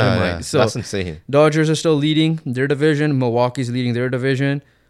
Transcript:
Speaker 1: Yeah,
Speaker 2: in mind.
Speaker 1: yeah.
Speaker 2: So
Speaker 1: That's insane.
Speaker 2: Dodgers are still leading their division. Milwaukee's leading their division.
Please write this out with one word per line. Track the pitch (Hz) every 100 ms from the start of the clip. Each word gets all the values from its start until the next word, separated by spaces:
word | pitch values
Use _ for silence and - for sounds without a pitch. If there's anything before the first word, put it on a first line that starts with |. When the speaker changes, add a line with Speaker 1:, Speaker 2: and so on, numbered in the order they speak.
Speaker 1:
Yeah, | 104
Speaker 2:
in | 90
mind. | 90 85
Speaker 1:
yeah. |
Speaker 2:
So | 82 151
Speaker 1:
That's | 107 120
insane. | 92 101 90 78 -
Speaker 2:
Dodgers | 143 156 156 156
are | 151
still | 170
leading | 151 151 156 160 160
their | 139 123 143
division. | 143 156 147 151 135
Milwaukee's | 127 117 123 139 120
leading | 123 123
their | 117 127
division. | 123 135 131 139 143 - _ _